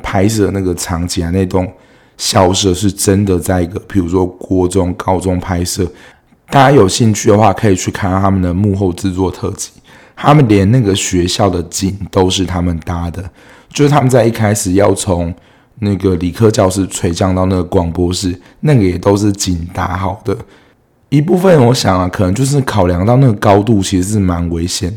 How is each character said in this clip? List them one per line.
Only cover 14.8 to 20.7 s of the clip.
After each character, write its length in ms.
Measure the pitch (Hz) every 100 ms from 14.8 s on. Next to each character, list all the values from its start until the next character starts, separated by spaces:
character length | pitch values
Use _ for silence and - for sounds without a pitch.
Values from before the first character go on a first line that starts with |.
| 101
从 400 | 95 - 87 85 90 _ _ _ -
那 160 | 104 98
个 200 | 95 90
理 120 | 90
科 200 | 82 113
教 200 | 107 95
室 160 | 98 90
垂 260 | - 95
降 220 | 85 95
到 140 | 92 95
那 80 | 92
个 80 |
广 280 | 87 95 85
播 220 | 82 87
室， 260 | 90 95 90 - _
那 160 | 151 139
个 80 |
也 120 | 95 87
都 220 | 101 101
是 140 | 104
景 360 | 98 - 87 87
搭 240 | - 87 92
好 240 | 95 98
的。 140 | - 113 - - _